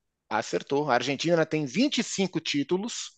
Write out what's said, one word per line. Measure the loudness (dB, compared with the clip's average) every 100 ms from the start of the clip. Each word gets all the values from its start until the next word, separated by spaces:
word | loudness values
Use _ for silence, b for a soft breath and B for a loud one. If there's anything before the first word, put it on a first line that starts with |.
| _ _ -4
Acertou. | -4 -2 -4 -2 -2 4
A |
Argentina | 2 2 -2 2 2 2
tem | 0 -2
vinte | 0 0 2
e |
cinco | -2 -2 -2 -2
títulos, | -2 -2 0 -2 -2 -8 -10